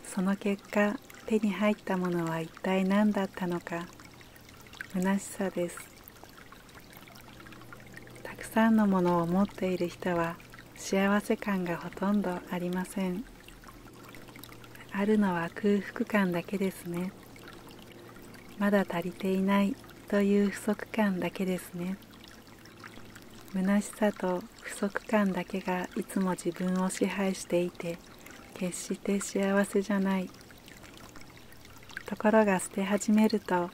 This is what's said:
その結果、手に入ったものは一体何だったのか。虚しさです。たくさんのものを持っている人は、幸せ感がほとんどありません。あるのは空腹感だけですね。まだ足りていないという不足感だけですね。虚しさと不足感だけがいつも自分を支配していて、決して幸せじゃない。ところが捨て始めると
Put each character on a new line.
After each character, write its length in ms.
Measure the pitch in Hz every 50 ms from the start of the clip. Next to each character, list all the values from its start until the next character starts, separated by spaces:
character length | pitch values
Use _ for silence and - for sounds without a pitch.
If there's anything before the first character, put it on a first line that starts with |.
| -
そ 200 | - - 208 185
の 120 | 190 196
結 320 | 202 - 202 202 196 - -
果、 280 | - 214 208 208 208 - - - - - -
手 100 | - 226 220
に 140 | 214 208 190
入 200 | 175 214 208 208
っ 20 |
た 200 | - - - 196
も 140 | 185 180 180
の 160 | 175 170 165
は 160 | 165 160 165
一 100 | 160 160 - -
体 220 | - 185 190 190 190
何 280 | 190 196 202 214 214
だ 140 | 202 202 190
っ 40 | 190 -
た 120 | - 185
の 160 | 175 175 170
か。 240 | - - 170 170 175 - - - - - - - - - - - - - - - - - - - - -
虚 280 | - 190 180 190 196 202
し 40 | -
さ 280 | - - - 202 185
で 180 | - - 175 175
す。 80 | - - - - - - - - - - - - - - - - - - - - - - - - - - - - - - - - - - - - - - - - - - - - - - - - - - -
た 120 | - -
く 80 | - -
さ 260 | - - 226 220 226
ん 60 | 226
の 120 | 220 214
も 140 | 202 190 185
の 200 | 180 175 175 170
を 60 | 170
持 160 | 170 175 185 202
っ 40 |
て 200 | 202 - - 196
い 100 | 185 185
る 100 | 175 175
人 280 | 175 - - - 185 175
は、 180 | 170 165 165 170 - - - - - - - -
幸 460 | - - - - 196 196 196 202 208
せ 160 | 208 - 226
感 260 | 214 - 214 202 185 180
が 140 | 175 170
ほ 120 | 160 165 175
と 200 | - - 190 196
ん 120 | 208 208 185
ど 160 | 180 180 175 - -
あ 80 | 185
り 140 | 175 175 180
ま 140 | 180 180 185
せ 220 | - - 202 190
ん。 160 | 185 180 185 262 - - - - - - - - - - - - - - - - - - - - - - - - - - - - - - - - -
あ 140 | - 196 202
る 120 | 208 214
の 160 | 214 208 190 180
は 160 | 170 165 170 -
空 240 | - - 202 202 202
腹 260 | 190 - - - 233
感 260 | - - 208 196 180
だ 120 | 175 175 170
け 140 | - -
で 120 | 185 196 190
す 140 | - - -
ね。 280 | 175 170 170 180 190 - - - - - - - - - - - - - - - - - - - - - - - - - - - - - -
ま 100 | 202 202
だ 160 | 202 202 190
足 160 | - - 170 170
り 80 | 180
て 200 | 175 - - 190
い 100 | 190 190
な 220 | 190 196 196 202 202
い 120 | 196 - - - - - - - -
と 120 | - 202
い 240 | 202 202 202 202 202
う 40 | 202
不 100 | 196 -
足 260 | - - 208 - -
感 320 | - - 226 214 202 190 175
だ 120 | 175 170
け 140 | - - 196
で 120 | 185 185
す 160 | 175 - - -
ね。 240 | 175 175 185 190 196 - - - - - - - - - - - - - - - - - - - - - - - - - - - - - - -
虚 280 | 190 185 190 202 208
し 40 | 208
さ 260 | - - - 214 208
と 320 | 202 - - 185 180 180 202 233 - -
不 140 | - - -
足 300 | - - 202 - - -
感 240 | - - 214 208 196
だ 140 | 180 180 175
け 160 | - - 190
が 260 | 185 - 180 180 180 - -
い 80 | - 190
つ 160 | - - 202
も 120 | 190 185
自 200 | 180 - - 180
分 320 | 170 - 185 180 185 185 185
を 60 | 185
支 160 | - - -
配 280 | 190 180 196 196 190 190
し 100 | - -
て 160 | - - 175
い 100 | 175 180
て、 260 | - - - 170 170 - - - - - - - - - - - -
決 260 | - 190 180 175 -
し 180 | - - 196
て 220 | 190 - - 196 202
幸 440 | - - - 196 196 196 196 202 202
せ 160 | - - 202
じ 120 | 196 - 208
ゃ 60 | 196
な 200 | 190 190 190 190
い。 100 | 180 - - - - - - - - - - - - - - - - - - - - - - - - - - - - - - - - - - - -
と 120 | - 208
こ 120 | - - 214
ろ 140 | 208 220 214
が 140 | 208 190 180
捨 80 | -
て 160 | - - - 196
始 280 | 190 208 202 - - 214
め 140 | 214 214
る 120 | 220 - 208
と 300 | - - 190 180 175 175